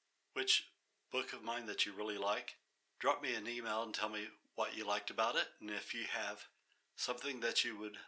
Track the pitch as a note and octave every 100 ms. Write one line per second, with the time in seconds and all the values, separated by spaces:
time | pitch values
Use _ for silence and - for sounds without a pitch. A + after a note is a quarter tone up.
0 | _ _ _ C3 C3 - - _ _ _
1 | _ B2+ B2 B2 A2 A#2+ A2 G2 G#2 G2
2 | G#2+ G2+ G2 A#2 - - _ _ _ -
3 | C3 C#3+ C#3 A#2 A2 A#2+ A#2 A2 A2+ G2+
4 | G#2+ G#2+ G#2+ - _ - G#2+ A2 G#2 G#2
5 | - G#2+ A2+ D3+ E3 - G#2+ G#2 - A#2+
6 | G#2+ A#2 G#2 G#2 - _ _ _ _ -
7 | - B2 C#3+ B2 A#2 A2 A#2+ G#2 G#2+ G#2